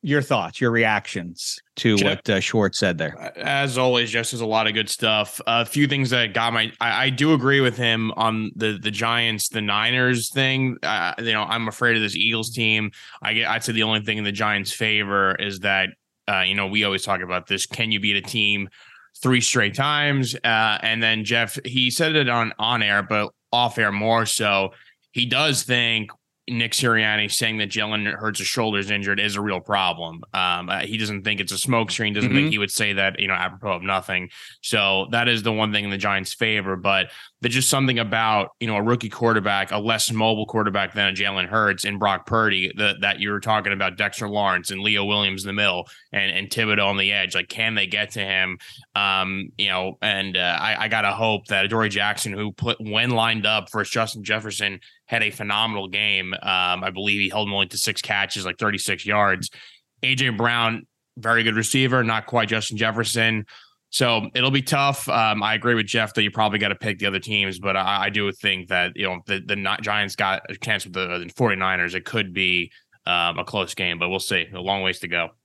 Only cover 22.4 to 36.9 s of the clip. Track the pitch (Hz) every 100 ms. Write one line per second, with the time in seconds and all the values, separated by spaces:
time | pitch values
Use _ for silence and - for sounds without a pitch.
22.4 | 113 - 110 120 104 101 92 107 104 _
23.4 | _ 120 120 117 107 101 107 113 110 -
24.4 | 107 98 98 - - _ _ - 123 127
25.4 | 151 135 117 123 117 113 107 - _ _
26.4 | - 120 117 - 127 113 107 107 104 -
27.4 | 113 110 104 110 107 107 104 - 110 104
28.4 | - - 113 101 98 104 98 101 107 101
29.4 | 104 92 - 101 92 85 85 82 - 95
30.4 | 90 87 90 92 - 110 107 101 101 104
31.4 | 95 95 - 120 110 - 110 104 123 131
32.4 | 151 113 101 - 104 98 98 95 98 92
33.4 | 92 95 104 90 95 95 90 92 90 -
34.4 | - - - 110 98 95 98 117 120 113
35.4 | 107 110 110 104 101 98 104 98 95 -
36.4 | 117 107 98 95 95